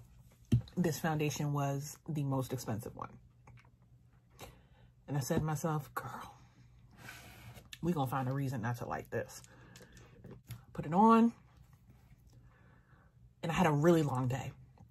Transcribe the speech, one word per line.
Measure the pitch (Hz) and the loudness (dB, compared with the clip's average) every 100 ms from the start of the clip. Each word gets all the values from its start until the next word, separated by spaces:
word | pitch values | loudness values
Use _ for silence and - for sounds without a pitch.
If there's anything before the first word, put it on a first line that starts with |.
| - - - - - - - - | -20 -20 -20 -14 0 0 0 -2
this | 170 151 | -2 0
foundation | 160 151 147 - 147 | -2 0 -2 -2 -2
was | 143 139 139 147 - - | -2 -2 -4 -8 -14 -8
the | 151 | -4
most | 139 135 127 | -2 -2 -2
expensive | 127 - 104 - - | -6 -6 -6 -8 -12
one. | - - - _ - - - _ _ - - - _ - - - - - - _ - | -14 -14 -20 _ -20 -20 -20 _ _ -20 -20 -20 _ -20 -20 -20 -20 -20 -20 _ -6
And | 143 | -4
I | |
said | - 160 | 0 0
to | |
myself, | 156 156 165 151 - - | 0 -2 -2 -2 -4 -10
"Girl, | - - - - - - - - - - - - - - - - - - | -10 -12 -14 -18 -20 -20 -20 -20 -20 -20 -20 -18 -20 -20 -20 -20 -20 -6
we | 165 | -2
gonna | 160 131 | 0 0
find | 139 127 | -2 -2
a | |
reason | 139 135 117 | -2 -2 -2
not | 117 123 | -4 -4
to | - | -6
like | 73 - | -8 -6
this." | 113 - - - - - - - - - - - - - - - | -6 -6 -12 -20 -20 -20 -20 -20 -20 -20 -20 -20 -20 -18 -18 -14
Put | - 151 | -10 0
it | |
on. | 175 226 226 233 - - - - - - - - - - - - - - - _ - - _ - - | 6 8 10 6 2 -20 -20 -20 -20 -20 -20 -20 -20 -20 -20 -20 -20 -20 -20 _ -20 -20 _ -20 -8
And | 165 | -2
I | 156 | 4
had | 165 | 4
a | |
really | 147 165 165 | 6 6 6
long | 147 127 131 | 4 0 0
day. | 127 - - - - - | -2 -6 -12 -20 -20 -20